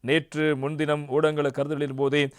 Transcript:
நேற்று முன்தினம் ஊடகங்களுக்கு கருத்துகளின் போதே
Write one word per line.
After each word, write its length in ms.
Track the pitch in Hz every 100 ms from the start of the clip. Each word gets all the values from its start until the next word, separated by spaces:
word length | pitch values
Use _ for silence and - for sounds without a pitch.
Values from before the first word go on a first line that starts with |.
நேற்று 540 | 120 156 - 147 156 139
முன்தினம் 480 | 139 151 151 151
ஊடகங்களுக்கு 480 | 143 139 156 151 143
கருத்துகளின் 440 | 143 143 147 147 135
போதே 340 | 139 147 139